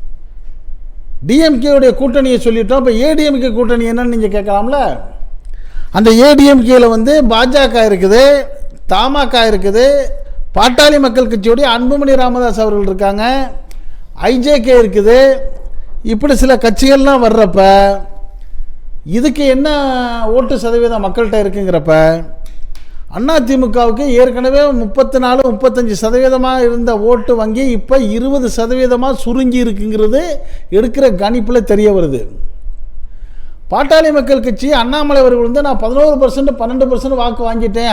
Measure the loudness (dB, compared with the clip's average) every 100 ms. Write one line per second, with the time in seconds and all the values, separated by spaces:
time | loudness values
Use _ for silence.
0 | -8 -8 -10 -12 -12 -10 -8 -10 -10 -10
1 | -6 -6 0 2 2 2 2 4 4 2
2 | 0 0 0 0 0 0 0 0 2 2
3 | 2 2 0 0 -2 -2 0 0 -2 -2
4 | -2 -2 -2 -2 -2 -2 0 -2 -2 -4
5 | -8 -8 -8 -8 -10 -10 -8 -4 -2 2
6 | 4 6 6 6 6 6 4 4 4 2
7 | 2 2 4 2 2 2 2 2 0 2
8 | 4 6 6 4 0 -8 -10 -8 -2 0
9 | 0 0 0 0 2 0 0 2 2 2
10 | -2 -6 -6 -6 -4 0 2 4 4 4
11 | 2 0 -2 0 0 2 2 0 0 0
12 | 2 2 2 0 -2 0 0 0 -2 -2
13 | -2 -2 -2 -2 -4 -6 -10 -10 -8 -8
14 | -10 -4 -2 0 2 2 4 4 4 2
15 | 4 6 4 2 -2 -6 -8 -6 -6 -6
16 | -4 -2 0 2 2 2 2 2 2 4
17 | 4 2 2 2 2 4 4 6 4 0
18 | -6 -10 -10 -12 -8 -4 -4 -6 -8 -8
19 | -4 -2 0 0 0 2 0 0 -2 -2
20 | -4 -4 -2 0 0 -2 0 0 0 -2
21 | -2 -2 -2 0 -2 -2 -2 -2 2 2
22 | 2 0 -4 -8 -8 -6 -6 -6 -8 -10
23 | -10 -6 0 0 0 0 0 0 0 0
24 | 0 2 2 2 0 2 2 0 -2 -2
25 | 0 0 0 0 0 0 0 0 -2 -2
26 | -2 0 2 0 0 0 0 0 -2 0
27 | 0 0 0 -2 -2 -2 0 -2 0 0
28 | 0 -2 -2 -2 -2 -2 -2 0 0 0
29 | -2 -2 -2 0 0 0 -2 -2 -4 0
30 | 2 0 0 -6 -6 -8 -2 0 0 2
31 | 0 2 -2 -2 0 0 2 2 2 2
32 | 0 -2 -6 -4 -4 -4 -6 -6 -6 -6
33 | -8 -8 -12 -10 -10 -10 -6 -2 2 2
34 | 2 2 0 0 0 -4 0 0 0 -2
35 | 0 4 4 2 0 0 0 0 0 2
36 | 2 2 0 0 -2 -2 -4 -2 -2 -2
37 | -2 -2 -2 -2 -4 -2 -2 -2 -2